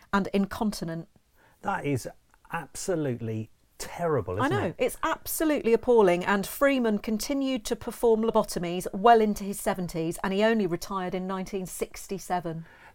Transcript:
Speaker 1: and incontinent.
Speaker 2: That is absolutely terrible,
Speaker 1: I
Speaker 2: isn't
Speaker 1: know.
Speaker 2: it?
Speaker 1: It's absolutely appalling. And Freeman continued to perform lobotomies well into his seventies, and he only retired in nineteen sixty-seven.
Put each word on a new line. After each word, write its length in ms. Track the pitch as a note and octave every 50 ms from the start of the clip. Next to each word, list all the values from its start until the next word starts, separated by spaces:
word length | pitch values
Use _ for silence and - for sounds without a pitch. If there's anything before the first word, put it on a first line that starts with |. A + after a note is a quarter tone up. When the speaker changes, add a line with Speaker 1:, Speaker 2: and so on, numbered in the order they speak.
| - _ -
Speaker 1:
and 140 | G3+ F#3 - -
incontinent. 720 | G3+ G3 G3 - - A#3 G#3+ G3+ - F#3 E3 E3 E3 E3+ - _ _ _ _ _ _ _ _ _ _ -
Speaker 2:
That 200 | G3 G3 F3 D3+
is 240 | C#3+ C#3+ B2 - - - _ _ _ _ _ _ -
absolutely 1000 | - E3 D3 - - - - - F3+ D#3+ D3+ C3+ A#2+ A#2 A2+ A2+ A2 A2 A2 - _ _ _ _ _ -
terrible, 600 | - - - - F3 E3 D3+ B2 F2 F2+ F2+ -
Speaker 1:
I 40 | B3+
Speaker 2:
isn't 120 | C#4+ F#4+ G4+
Speaker 1:
know. 80 | D#4+ F3+
Speaker 2:
it? 80 | - -
Speaker 1:
It's 200 | B3 - - - -
absolutely 680 | D#4+ D#4+ - - - - - D#4+ D#4 D4 B3+ - A3+ A#3
appalling. 500 | A3+ - B3+ A#3+ A3+ G#3 F3+ F3 F3 F3+
And 220 | - G3+ G3+ F#3
Freeman 540 | - - - C#4+ C#4 C#4 C4 A#3 A3+ G#3 G3+
continued 640 | - - A3 G#3 - - C#4+ C#4 C4+ C4 C4 B3+ -
to 100 | - A#3
perform 460 | G#3 - A#3+ G#3+ - - A#3 A3 A3
lobotomies 640 | A3 A3+ A3 A3 G3+ - - - F3 E3+ F3 F#3 - - -
well 260 | G3 G3 A#3 A#3 A3
into 240 | A3 G#3+ G3+ - G3+
his 160 | G3 G3+ -
seventies, 580 | - A3 F#3+ F#3 F3+ D#3+ - E3 E3 E3 E3+ - -
and 80 | G3
he 120 | F#3+ G3 G#3+
only 240 | A3+ A#3 A3 G3 E3+
retired 480 | E3+ E3+ - - G3+ F#3+ F3+ F3+ F3+
in 100 | F#3 F#3 F#3
nineteen 380 | F#3+ F#3+ F#3+ - - F#3+ F#3
sixty-seven. 1000 | E3+ - - - - - - - - G3 F3 - - F#3 F3+ E3+ E3+ D#3+ E3 E3 - - - - - -